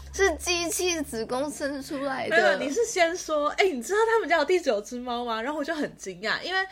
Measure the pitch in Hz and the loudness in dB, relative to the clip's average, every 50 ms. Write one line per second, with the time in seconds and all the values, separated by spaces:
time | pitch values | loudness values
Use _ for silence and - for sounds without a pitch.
0 | - - - - 381 392 320 - - - 359 339 339 330 330 - 359 359 349 320 | -14 -8 -2 2 4 4 2 2 0 0 0 0 0 -2 -2 0 0 0 0 0
1 | 285 - - 226 226 - 240 254 285 302 269 - 311 269 294 277 269 - 330 262 | -2 -4 -4 -6 -4 -2 -2 -2 -2 -2 -4 -4 -4 -4 -4 -6 -8 -6 -6 -4
2 | 277 277 269 - - - 320 339 370 - - 277 254 285 277 453 466 453 - 381 | -4 -4 -4 -4 -2 2 4 4 6 6 4 2 0 -2 0 0 0 2 4 4
3 | 339 330 339 359 - - 311 302 294 294 - - 415 381 320 247 226 - 370 415 | 4 4 2 0 -4 -2 0 0 0 0 2 2 2 2 2 0 -4 0 2 2
4 | 453 440 453 453 392 285 339 330 294 285 370 359 330 269 226 202 214 - 247 247 | 4 4 4 2 2 4 2 2 4 4 2 2 2 2 0 0 0 -4 -8 -8
5 | 247 254 240 240 240 240 226 220 220 262 302 311 285 - 330 302 269 180 - - | -6 -6 -4 -4 -4 -4 -4 -4 -2 -4 -2 -4 -2 -4 -2 -2 -4 -4 -6 -8
6 | - 196 185 170 208 214 185 127 - 330 359 381 381 381 | -12 -12 -10 -6 -4 -2 -2 -2 -2 -2 -2 -2 -2 -2